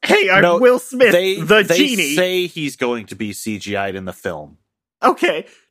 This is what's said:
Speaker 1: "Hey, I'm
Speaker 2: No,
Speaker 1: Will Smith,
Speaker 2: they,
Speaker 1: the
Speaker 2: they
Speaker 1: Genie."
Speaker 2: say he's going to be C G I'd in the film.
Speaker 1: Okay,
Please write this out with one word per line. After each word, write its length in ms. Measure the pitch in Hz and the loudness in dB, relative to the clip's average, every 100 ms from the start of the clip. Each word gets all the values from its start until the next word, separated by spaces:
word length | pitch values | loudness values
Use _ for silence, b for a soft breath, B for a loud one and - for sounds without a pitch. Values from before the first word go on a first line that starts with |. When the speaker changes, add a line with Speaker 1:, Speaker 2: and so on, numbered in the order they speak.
Speaker 1:
"Hey, 240 | - 392 277 | 0 0 4
I'm 140 | 185 | 4
Speaker 2:
No, 160 | 175 175 | 4 4
Speaker 1:
Will 200 | 247 254 | 4 4
Smith, 340 | - 247 247 | -2 2 4
Speaker 2:
they, 240 | 175 190 196 | 4 2 -4
Speaker 1:
the 220 | 156 214 | 2 4
Speaker 2:
they 140 | 202 170 | 4 0
Speaker 1:
Genie." 360 | 285 226 151 | 0 0 -2
Speaker 2:
say 320 | 151 185 185 175 | 0 0 -2 -4
he's 300 | 165 147 131 | -6 -8 -4
going 300 | 123 120 101 | -4 -4 -8
to 80 | |
be 180 | 98 107 | -10 -8
C 260 | 98 - 107 | -8 -8 -8
G 160 | 98 101 | -6 -6
I'd 180 | 98 | -6
in 100 | 95 | -6
the 80 | 92 | -10
film. 460 | 87 98 80 76 76 _ _ _ _ | -10 -10 -10 -12 _ _ _ _ _
Speaker 1:
Okay, 440 | 247 - 349 - - b b | -2 0 -2 -4 -8 b b